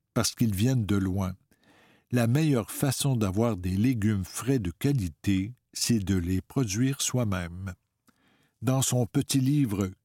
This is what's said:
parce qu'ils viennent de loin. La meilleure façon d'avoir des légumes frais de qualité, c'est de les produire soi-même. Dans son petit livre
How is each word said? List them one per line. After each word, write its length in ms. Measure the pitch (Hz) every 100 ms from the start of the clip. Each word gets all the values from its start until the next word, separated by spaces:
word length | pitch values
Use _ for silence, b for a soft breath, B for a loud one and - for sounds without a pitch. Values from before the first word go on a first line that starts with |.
| _
parce 200 | - 110
qu'ils 200 | - 120
viennent 320 | 95 120 131 101
de 100 | 101
loin. 380 | 95 95 92 92 _ b b b b b b
La 140 | 123 113
meilleure 420 | 135 160 127 101
façon 460 | - 143 - 139 127
d'avoir 400 | 101 95 117 98
des 200 | 90 95
légumes 480 | 120 120 104 104
frais 340 | 90 - 113 135
de 120 | 90
qualité, 840 | - 135 139 90 - - 95 101 123 _
c'est 280 | - - 113
de 160 | 95 95
les 240 | 87 92
produire 580 | - - 120 101 131 139
soi-même. 720 | - 127 113 92 85 87 95 92 _ _ _ b b b b b
Dans 220 | 113 131
son 240 | 123 127 123
petit 340 | 143 131 139
livre 500 | 131 147 127 98 95 -